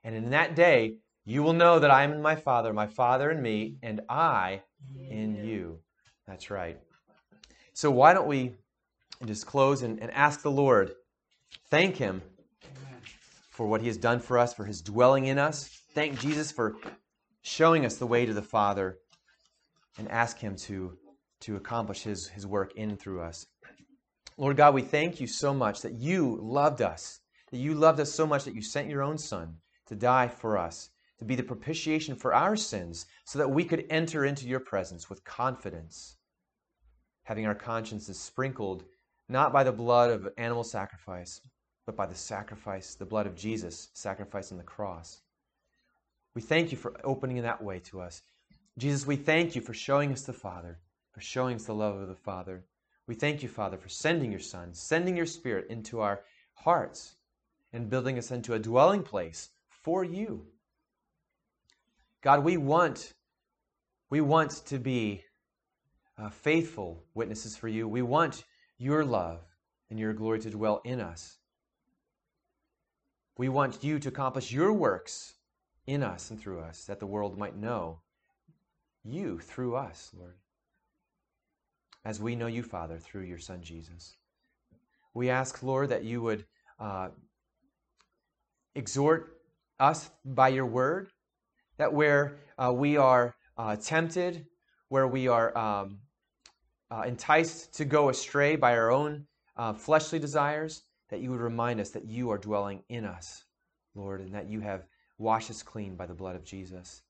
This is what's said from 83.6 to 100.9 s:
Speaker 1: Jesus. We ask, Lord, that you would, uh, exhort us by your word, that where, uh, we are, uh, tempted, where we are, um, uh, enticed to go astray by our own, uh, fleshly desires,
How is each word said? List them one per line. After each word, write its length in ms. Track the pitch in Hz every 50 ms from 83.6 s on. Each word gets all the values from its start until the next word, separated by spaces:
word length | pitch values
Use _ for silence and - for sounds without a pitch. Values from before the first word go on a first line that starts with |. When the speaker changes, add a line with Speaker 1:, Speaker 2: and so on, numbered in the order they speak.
Speaker 1:
Jesus. 560 | 85 82 82 82 80 82 85 85 - - - _ _ _ _ _ _ _ _ _ _ _ _ _ _ _ _ _ _ _ _
We 160 | 120 123 127
ask, 340 | 127 131 131 127 - - 123
Lord, 260 | 131 135 135 143 139
that 140 | 120 - 95
you 180 | 113 120 120
would, 240 | 117 113 113 110 - _ _ _ _ _ _ _
uh, 300 | 107 104 98 95 92 85 76 73 _ _ _ _ _ _ _ _ _ _ _ _ _ _ _ _ _ _ _ _ _ _ _ _ _ _ _ _ _ _ _
exhort 640 | 151 120 - - 135 143 151 165 160 - - - _ _ _ _ _ _ _ _ -
us 300 | 135 143 156 156 - - _ _ _
by 240 | 135 131 127 131 131
your 160 | 131 131 131
word, 440 | 120 110 127 127 139 165 190 190 - _ _ _ _ _ _ _ _ _ _ _ _ _
that 160 | - 151 - -
where, 460 | 147 151 147 147 143 147 143 143 - - - _
uh, 160 | - 127 127 123
we 240 | 123 143 147 147
are, 380 | 147 135 127 127 123 120 120 - _ _ _ _
uh, 180 | - 113 107 107
tempted, 720 | 107 - - 160 160 165 165 170 180 175 180 170 160 139 - _ _ _ _ _ _ _ _
where 180 | 135 135 135
we 200 | 127 123 135 127
are, 280 | 127 120 117 113 113 -
um, 420 | 117 110 107 104 101 98 98 101 101 - _ _ _ _ _ _ _ _ - _ _ _ _ _ _ _ _
uh, 140 | 117 110 95
enticed 680 | 123 123 117 - - 151 160 165 160 - - - _ -
to 100 | - 151
go 240 | 139 147 151 147 135
astray 460 | 127 - - - - 143 143 147 156
by 180 | 156 135 120 120
our 180 | 117 113 113
own, 340 | 123 139 147 151 151 147 147 _ _ _ _ _ _
uh, 180 | - 117 110 107
fleshly 460 | 107 - - 156 156 156 - 165 160
desires, 640 | 147 143 143 151 143 143 151 151 156 160 156 - _ _